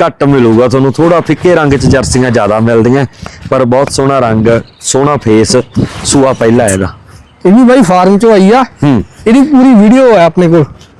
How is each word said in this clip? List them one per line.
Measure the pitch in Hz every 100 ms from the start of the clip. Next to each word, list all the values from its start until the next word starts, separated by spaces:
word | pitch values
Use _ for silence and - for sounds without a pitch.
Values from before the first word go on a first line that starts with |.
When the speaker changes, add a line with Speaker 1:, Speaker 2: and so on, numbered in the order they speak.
| 170
Speaker 1:
ਘੱਟ | -
ਮਿਲੂਗਾ | 143 139 117 110 123
ਤੁਹਾਨੂੰ, | 131 135
ਥੋੜਾ | 123 165 170
ਫਿੱਕੇ | 156 151 180
ਰੰਗ | 170 147
'ਚ | 139 -
ਜਰਸੀਆਂ | 135 117 127 127
ਜ਼ਿਆਦਾ | 117 104 107
ਮਿਲਦੀਆਂ, | 113 117 113 135 127 - - - -
ਪਰ | 135
ਬਹੁਤ | 127 127 139
ਸੋਹਣਾ | - 135 139
ਰੰਗ, | 120 110 110 117 - _
ਸੋਹਣਾ | - 131 139 143
ਫੇਸ, | - 107 110 127 - - - -
ਸੂਆ | - 143 135
ਪਹਿਲਾ | 123 113 117 113
ਇਹਦਾ। | 95 92 - - - - _ 180
Speaker 2:
ਇਹ |
ਵੀ | 208
ਬਾਈ | 247 269
ਫਾਰਮ | 185 180 185
'ਚੋਂ | 196 226
ਆਈ | 214 190
ਆ। | 240
Speaker 1:
ਹੂੰ। | 262 - 147 123 90 - -
Speaker 2:
ਇਹਦੀ | 240
ਪੂਰੀ | 277 277 269
ਵੀਡੀਓ | 233 214 254 262 208
ਹੈ |
ਆਪਣੇ | 170 165 175
ਕੋਲ। | 165 147 - - _